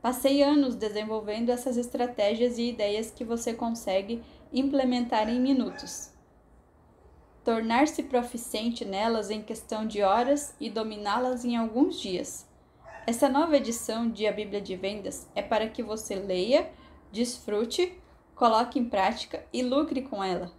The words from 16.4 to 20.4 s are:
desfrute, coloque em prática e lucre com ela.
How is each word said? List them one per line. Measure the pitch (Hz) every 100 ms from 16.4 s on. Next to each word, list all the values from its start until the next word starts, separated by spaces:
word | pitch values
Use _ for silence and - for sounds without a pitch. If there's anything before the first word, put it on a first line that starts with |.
| 202 285 320 - - - -
desfrute, | 202 240 - - 208 226 - 359 - - - _
coloque | - 233 220 247 277
em | 233
prática | 202 190 226 - - -
e | 240
lucre | 247 277 311 269
com | 262 208
ela. | 190 175